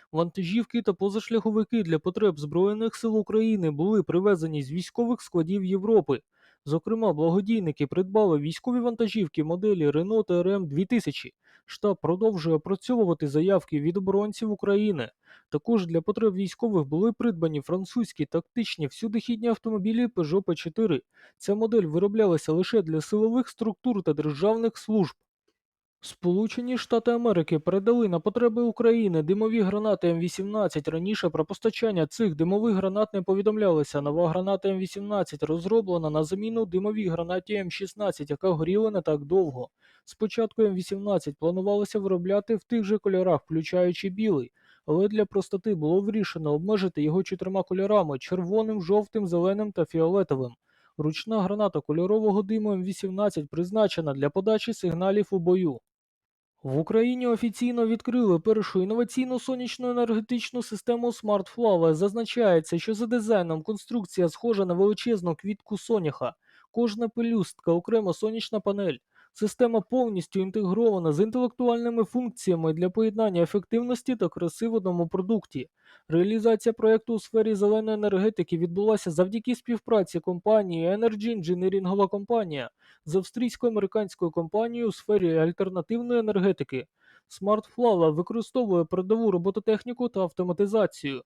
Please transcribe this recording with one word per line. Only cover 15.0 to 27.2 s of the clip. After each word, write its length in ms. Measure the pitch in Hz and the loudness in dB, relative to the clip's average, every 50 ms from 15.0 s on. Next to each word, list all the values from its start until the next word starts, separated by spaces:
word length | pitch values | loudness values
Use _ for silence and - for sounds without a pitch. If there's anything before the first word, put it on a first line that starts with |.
| 117 110 _ _ _ _ - - _ _ - | -4 -8 _ _ _ _ -20 -20 _ _ -6
Також 340 | 147 - - 233 220 185 | -4 0 2 2 2 2
для 140 | 165 165 165 | 2 -2 -2
потреб 340 | 160 - 208 - 220 220 185 | 0 0 -2 2 2 0 2
військових 500 | 185 202 180 - - - 233 208 180 147 | 0 -4 -4 -4 -4 -2 0 2 0 0
були 280 | 135 147 160 202 233 226 | 0 0 0 0 0 0
придбані 480 | - 240 240 202 165 165 165 156 147 | 0 -2 -2 0 0 -2 -2 -2 -2
французькі 640 | 135 - 170 185 196 - - 247 226 - - - 151 | -4 -4 -4 -4 -4 -4 -2 -4 -4 -4 -4 -6 -6
тактичні 600 | - - 170 - _ - 247 220 - - - 156 | -2 -2 -4 -4 _ -4 -4 -4 -4 -4 -6 -6
всюдихідні 640 | 131 - - - 226 208 233 - - 240 214 226 240 | -6 -6 -6 -6 -4 -4 -4 -2 -2 -4 -2 0 -2
автомобілі 580 | 226 - - 226 220 214 180 214 226 233 247 | -2 -2 -2 -4 -4 -2 0 0 0 2 0
Peugeot 360 | 233 - - 170 147 156 196 196 | 0 0 -2 -2 0 0 0 0
П 120 | - 170 | 0 -4
чотири. 480 | - - 170 - - 226 208 160 123 - _ _ _ - - _ _ | -4 -4 -8 -2 0 0 2 2 0 -2 _ _ _ -20 -20 _ _
Ця 160 | - - 202 | -4 -2 -2
модель 280 | 208 226 226 220 226 185 | 0 0 2 2 2 2
вироблялася 720 | 156 151 170 190 202 202 220 220 196 170 151 - - 156 | 2 0 0 0 2 4 4 4 4 4 2 2 0 0
лише 300 | 170 185 - - 220 180 | 0 2 2 2 0 2
для 180 | 160 156 156 | 2 -2 -2
силових 480 | 151 - - 208 214 226 233 254 247 - | -2 0 0 2 2 2 2 2 0 -2
структур 540 | - - 233 226 196 _ - 254 240 202 185 | -4 -6 -4 -4 -4 _ -2 -2 -2 0 0
та 100 | - 147 | -2 0
державних 640 | 147 147 151 147 139 175 208 220 226 226 226 220 - | 0 0 -2 -2 0 2 2 2 2 0 -2 -4 -4
служб. 360 | - - 214 220 185 131 - _ _ _ _ _ _ _ _ _ _ _ _ _ _ _ _ _ - | -4 0 2 2 2 2 -2 _ _ _ _ _ _ _ _ _ _ _ _ _ _ _ _ _ -20
Сполучені 760 | - - _ - 175 175 190 220 214 - - 240 247 254 226 | -20 -14 _ -2 0 2 2 0 -2 -2 -6 -6 -4 -4 -4
Штати 320 | - - - 226 226 247 | -2 0 0 0 2 2
Америки 480 | 240 240 | 0 2